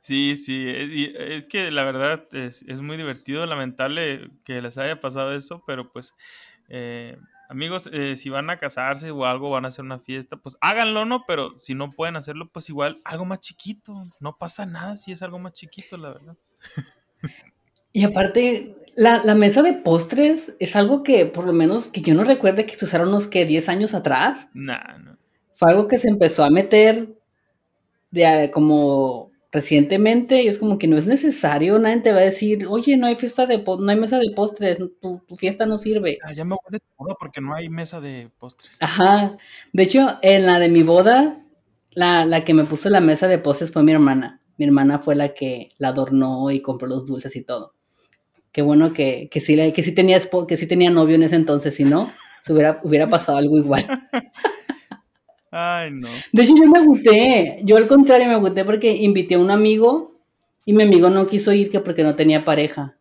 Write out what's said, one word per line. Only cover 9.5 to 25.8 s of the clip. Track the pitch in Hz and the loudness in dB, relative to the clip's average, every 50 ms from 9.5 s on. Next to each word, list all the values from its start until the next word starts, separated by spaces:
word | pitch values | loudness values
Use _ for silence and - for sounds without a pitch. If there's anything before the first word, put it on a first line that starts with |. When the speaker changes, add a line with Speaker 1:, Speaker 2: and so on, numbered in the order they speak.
Speaker 1:
van | 139 131 131 | -8 -8 -8
a | 131 | -10
hacer | 127 - 135 | -14 -16 -18
una | 131 131 127 | -16 -16 -18
fiesta, | _ - 131 135 131 _ - - | _ -16 -16 -16 -14 _ -20 -20
pues | _ - 139 _ | _ -20 -14 _
háganlo, | - 165 202 220 233 220 214 214 220 | -6 -4 -4 -4 -4 -4 -4 -6 -6
¿no? | 226 247 254 247 - | -6 -8 -8 -8 -8
Pero | 180 151 139 - - _ | -8 -8 -8 -10 -12 _
si | _ - 131 | _ -14 -12
no | 131 139 143 | -12 -12 -14
pueden | 139 _ 160 165 170 | -12 _ -10 -10 -10
hacerlo, | 160 143 143 147 151 170 165 _ | -12 -14 -16 -16 -16 -18 -18 _
pues | 170 156 - | -20 -20 -16
igual | 156 139 143 147 160 160 _ | -10 -8 -8 -8 -8 -10 _
algo | - 151 160 185 | -16 -14 -12 -12
más | 185 190 190 | -12 -12 -14
chiquito, | - - - _ - 190 208 208 _ _ 208 196 185 175 170 _ | -14 -20 -20 _ -18 -18 -18 _ _ _ -20 -20 -20 -20 _ _
no | 143 147 151 _ | -18 -18 -16 _
pasa | - 170 - - 202 | -18 -18 -14 -16 -16
nada | 190 170 165 170 190 208 | -16 -14 -14 -14 -14 -16
si | 202 - - | -16 -16 -20
es | 185 165 185 | -18 -16 -16
algo | 180 175 180 | -16 -16 -16
más | 180 185 | -18 -18
chiquito, | - - - 160 _ - 196 _ - 175 | -20 -20 -20 -20 _ -20 -20 _ -20 -20
la | 156 143 131 | -20 -20 -20
verdad. | 127 143 156 165 _ _ _ _ _ | -20 _ -20 -20 _ _ _ _ _
<laughs> | _ - - - 135 - _ _ _ _ _ _ - 151 - _ _ _ _ _ _ _ _ _ _ _ | _ -20 -18 -18 -18 -18 _ _ _ _ _ _ -18 -18 -18 _ _ _ _ _ _ _ _ _ _ _
Speaker 2:
Y | _ 214 202 | _ 0 0
aparte, | 202 - 185 190 196 - 233 247 247 240 214 - - - - - _ _ | 0 0 0 -2 0 0 0 0 0 -2 -4 -8 -12 -20 -20 -20 _ _
la, | - 220 233 233 226 226 | 2 4 4 4 4 2
la | 214 214 | 2 2
mesa | 214 208 202 202 262 302 | 4 4 4 4 4 2
de | 349 311 | 2 0
postres | - - 175 165 170 165 - - 247 294 302 320 320 - - - _ | -2 -2 0 0 0 0 -4 -2 0 2 2 0 -2 -6 -14 -10 _
es | 190 170 - 208 | -10 -4 0 0
algo | 202 208 269 285 285 | 0 0 0 -2 0
que, | - 269 220 170 | 2 2 2 2
por | 156 - 175 180 | 0 -2 -8 -4
lo | 180 170 | -2 0
menos, | 165 160 160 190 233 226 - | 2 2 2 0 -2 -6 -8
que | - - | -12 -8
yo | 156 170 156 | 0 2 2
no | 160 208 | 2 4
recuerde | 240 269 254 - 190 185 196 220 | 2 2 2 2 0 0 0 -4
que | 214 - | -6 -6
se | - - | -10 -10
usaron | 160 175 165 170 185 | -4 -2 -2 0 0
unos, | 196 208 208 - | 0 -2 -4 -2
¿qué? | - 185 170 | -2 -2 0
Diez | 156 151 160 160 - | 0 0 -2 -2 -2
años | 175 185 208 214 214 | -4 -4 -4 -4 -6
atrás. | 190 - 151 135 127 151 233 277 - - _ _ | -6 -4 -2 -2 0 -2 -2 -4 -6 -14 _ _
Speaker 1:
Nah, | 131 135 135 123 - - - - - | -16 -12 -12 -12 -12 -14 -18 -20 -20
no. | - - - _ _ _ _ _ _ _ | -20 -20 -20 _ _ _ _ _ _ _
Speaker 2:
Fue | _ _ - 165 | _ _ 2 4
algo | 170 196 | 4 4